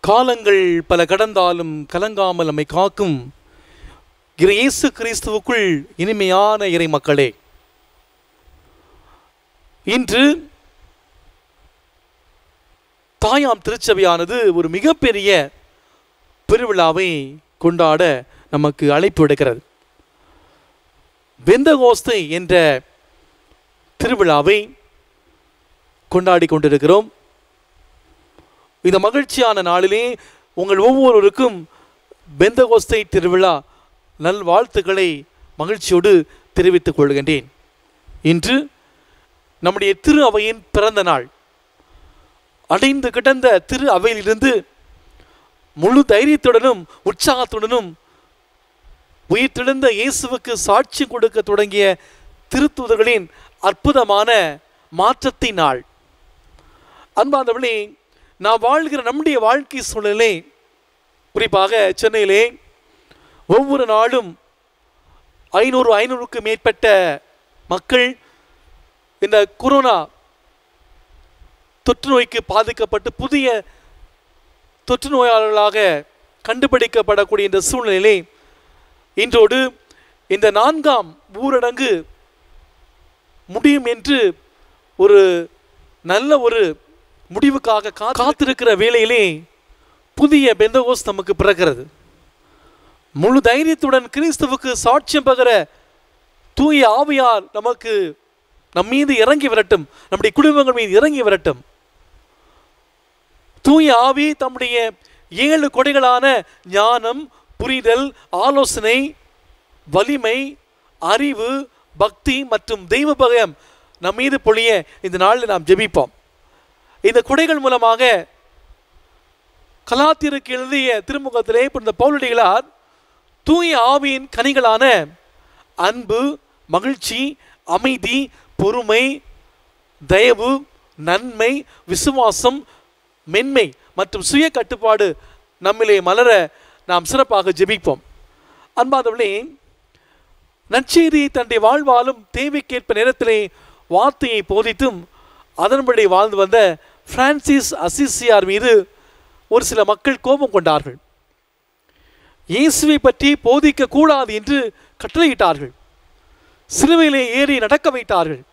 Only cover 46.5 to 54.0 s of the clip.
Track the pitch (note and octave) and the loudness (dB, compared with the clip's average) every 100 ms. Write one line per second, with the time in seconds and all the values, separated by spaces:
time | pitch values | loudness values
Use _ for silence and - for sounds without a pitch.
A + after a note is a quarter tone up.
46.5 | A3+ C4 G#3+ E3 - G3 G3+ D4+ B3+ B3+ | 2 2 -2 -8 -8 -8 -2 -2 -2 -4
47.5 | A3 A3 B3 F#3+ D#3+ _ _ _ _ _ | -6 -4 -4 -4 -16 _ _ _ _ _
48.5 | _ _ _ - - _ _ _ G3+ C4 | _ _ _ -20 -20 _ _ _ -2 -2
49.5 | - B3 C4+ C4 G#3 B3+ - B3+ B3+ - | -2 -4 0 0 0 -4 -6 -8 -8 -8
50.5 | A3+ - G#3 C4 - C4 A#3 A3+ A3 G#3 | -8 0 0 0 -6 -6 -2 -2 -2 -2
51.5 | G3+ G#3 G3+ G3 F3+ _ _ - _ _ | -2 -2 0 0 -2 _ _ -20 _ _
52.5 | B3+ C#4+ - A#3+ A3 A3 A3+ E3+ _ - | -2 -2 -2 -4 0 2 0 -4 _ -20
53.5 | _ F#3+ G3 C#4+ C#4 | _ -4 -2 0 0